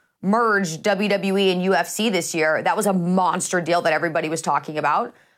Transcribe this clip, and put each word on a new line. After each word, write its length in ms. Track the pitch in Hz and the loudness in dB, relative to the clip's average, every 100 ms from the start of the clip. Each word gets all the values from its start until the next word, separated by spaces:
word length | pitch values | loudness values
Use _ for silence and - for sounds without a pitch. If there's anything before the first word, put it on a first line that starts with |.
| _ _ | _ _
merge 580 | 185 220 233 202 185 160 | 0 2 2 2 0 -2
W 260 | 208 196 208 | -2 0 0
W 280 | 196 196 190 | 0 0 2
E 140 | 190 | 2
and 100 | 180 | 2
U 120 | 185 | 2
F 140 | 180 175 | 2 0
C 200 | - 220 | -2 -2
this 260 | 190 165 | -2 -2
year. 280 | 165 156 147 | -2 0 0
That 140 | 185 175 | 0 0
was 100 | 202 | 0
a 60 | |
monster 680 | 190 175 185 180 175 - 180 | 0 2 2 2 0 -2 -2
deal 220 | 165 170 | 0 0
that 100 | 165 | 2
everybody 360 | 156 165 160 156 | 0 0 -2 -2
was 140 | 160 | -4
talking 340 | 165 143 143 151 | -2 -2 -2 -4
about. 380 | 143 165 240 - _ | 0 0 -2 -8 _